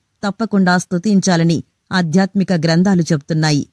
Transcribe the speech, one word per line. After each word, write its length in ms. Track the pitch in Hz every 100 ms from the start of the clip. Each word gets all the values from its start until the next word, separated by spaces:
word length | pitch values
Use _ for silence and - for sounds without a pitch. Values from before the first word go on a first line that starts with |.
| _ -
తప్పకుండా 560 | 202 - 226 202 185 180
స్తుతించాలని 840 | - 175 214 196 190 170 165 151 - _ -
ఆధ్యాత్మిక 640 | 185 170 175 190 202 185
గ్రంథాలు 480 | 175 160 165 190 185
చెప్తున్నాయి. 640 | 156 156 - 160 156 147 -